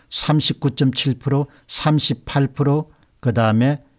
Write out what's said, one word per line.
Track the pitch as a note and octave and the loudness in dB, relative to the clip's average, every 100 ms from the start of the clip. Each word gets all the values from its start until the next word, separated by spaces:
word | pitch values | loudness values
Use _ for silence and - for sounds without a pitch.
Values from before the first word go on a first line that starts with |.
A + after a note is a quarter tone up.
| _ | _
삼십구 | - - D3+ - - C#3 - | -4 0 0 0 -2 -4 0
점 | C3+ | 0
칠 | - C#3 B2+ | 0 -2 -4
프로, | B2+ C#3 D3 - - | -2 -2 -2 -10 -14
삼십팔 | - D#3 D3+ - - - C#3+ C3+ | -4 0 0 0 -4 -4 -2 -2
프로, | - C#3 D3 D#3+ _ _ _ | 0 0 0 -4 _ _ _
그다음에 | B2 A2+ A2+ A2 C3 D3 - | -2 2 2 2 2 0 -8